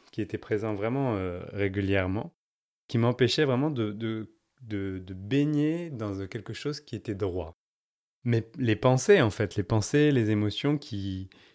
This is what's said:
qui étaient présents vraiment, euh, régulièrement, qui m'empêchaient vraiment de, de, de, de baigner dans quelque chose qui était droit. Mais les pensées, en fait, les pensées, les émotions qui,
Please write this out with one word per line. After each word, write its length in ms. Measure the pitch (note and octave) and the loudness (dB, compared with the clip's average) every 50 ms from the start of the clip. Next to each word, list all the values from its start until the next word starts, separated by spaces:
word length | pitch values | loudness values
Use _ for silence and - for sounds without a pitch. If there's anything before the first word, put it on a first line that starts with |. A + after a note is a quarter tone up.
| _ - | _ -14
qui 100 | - - | -6 -6
étaient 160 | G#2+ - - | -6 -4 -6
présents 380 | G#2 - - A2+ G#2 G#2+ A2 G#2+ | -8 -4 -2 -2 -2 0 -2 -4
vraiment, 400 | G2 G2+ A2+ B2 C#3 C#3 C3 A2+ | -2 -2 -2 -2 0 -2 0 -2
euh, 260 | G2 F#2 F#2 F2 F2+ F2 D#2 - | -2 -2 -4 -6 -8 -10 -10 -4
régulièrement, 840 | G2+ G2+ G2 F#2+ G2+ G2 F#2+ G2 G2 F#2 F#2 F#2+ G#2+ - E3+ - _ _ _ _ _ _ _ _ _ _ - | -2 -2 -2 0 0 0 2 2 2 2 0 -2 -2 -4 -8 -12 _ _ _ _ _ _ _ _ _ _ -4
qui 100 | - A#2 | 0 2
m'empêchaient 460 | A#2+ B2+ A#2+ - C3 A#2 - - D#3 | 2 2 4 4 4 2 4 2 2
vraiment 260 | C#3 B2+ A#2+ C#3+ D#3+ | 2 2 2 0 0
de, 220 | D3+ A#2+ A2 G#2+ G#2 | 0 -2 -2 -4 -4
de, 420 | G#2 A2+ A2 A2 A2 A2 - _ _ _ _ _ _ C3 | -4 -6 -6 -4 -6 -8 -10 _ _ _ _ _ _ -12
de, 360 | A2 G#2+ G2+ G2 G2 F#2+ F#2+ | -8 -6 -4 -4 -4 -6 -8
de 160 | F#2 F2+ F#2+ | -10 -12 -12
baigner 760 | F#2 G2 G2+ B2+ C#3 C#3+ D3+ D3+ D3 D3 D3+ D#3+ E3+ F3 E3+ | -12 -6 -2 0 2 2 2 2 0 0 0 -2 -4 -6 -8
dans 360 | D3 A2 A2 G#2 G2 F#2+ G2 | -8 -6 -6 -4 -4 -4 -6
quelque 280 | F#2 - A2+ G#2 - A2+ | -6 -8 -10 -10 -10 -10
chose 260 | - - C#3+ D3 D3 | -8 -6 -6 -6 -8
qui 160 | - - - | -10 -10 -10
était 180 | G#2 - - G#2 | -10 -6 -6 -4
droit. 380 | F#2+ G#2 F#2+ F2 F2+ E2 D#2+ - _ _ _ _ _ _ _ _ _ _ _ _ _ - | -2 -2 -2 -2 -4 -6 -6 -10 _ _ _ _ _ _ _ _ _ _ _ _ _ 0
Mais 260 | B2 A#2 A2+ A2 - - - | 2 2 2 0 -2 -6 -2
les 160 | C3 A2+ G#2+ | 2 2 2
pensées, 480 | - - B2+ B2+ B2+ - - G#3 F#3+ C3 | 4 4 4 4 4 6 6 6 6 6
en 80 | G#2+ | 4
fait, 240 | - - A2 G2 - | 2 0 -2 -2 0
les 80 | - F#2+ | -2 0
pensées, 480 | - A2+ A2 G#2 - - D3 D3 D3+ | 2 2 2 2 2 4 4 4 6
les 200 | D3 B2+ A2+ G#2+ | 4 4 4 4
émotions 460 | A2 G#2 G#2 G#2 - - - C#3+ D3 | 2 2 2 0 -2 -2 0 0 0
qui, 540 | D3 D3 - G#2+ G2+ G2 G2 F#2+ F#2 F#2+ F#2+ _ _ - _ _ | 0 -2 -6 -8 -6 -4 -4 -6 -6 -8 -10 _ _ -20 _ _